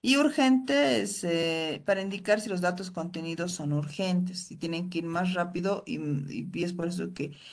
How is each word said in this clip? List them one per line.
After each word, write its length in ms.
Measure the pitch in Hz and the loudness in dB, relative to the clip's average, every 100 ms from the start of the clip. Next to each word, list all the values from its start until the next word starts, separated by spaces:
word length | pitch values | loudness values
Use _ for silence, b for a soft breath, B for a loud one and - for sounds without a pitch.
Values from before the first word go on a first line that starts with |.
Y 160 | 247 277 | 4 6
urgente 840 | 302 294 262 262 262 277 277 233 | 6 6 6 6 4 4 4 4
es, 220 | 202 - | 0 -2
eh, 600 | 175 165 165 160 160 131 - | 0 0 2 0 -2 -2 0
para 160 | 190 | 0
indicar 400 | 196 190 190 214 | 0 -4 0 0
si 80 | 214 | 2
los 100 | 180 | 0
datos 300 | 180 180 190 | 0 0 -4
contenidos 600 | 170 170 165 165 165 175 | -6 -6 -6 -6 -4 -4
son 200 | 175 147 | -4 0
urgentes, 680 | 147 147 - 185 180 180 - - | 0 -2 -2 2 2 2 -4 -10
si 100 | - | -8
tienen 320 | 165 165 180 | -4 -4 -4
que 100 | 170 | -4
ir 60 | 165 | -2
más 280 | 170 185 | 0 0
rápido 500 | 180 175 180 190 202 - | 0 -2 0 0 0 -2
y, 140 | 156 151 147 143 | -4 -2 -2 -2
y 340 | 110 113 165 | -6 -6 -4
es 100 | 175 | -4
por 140 | 175 170 | -2 -2
eso 260 | 180 165 | -2 -4
que 240 | - 143 B B | -4 -6 B B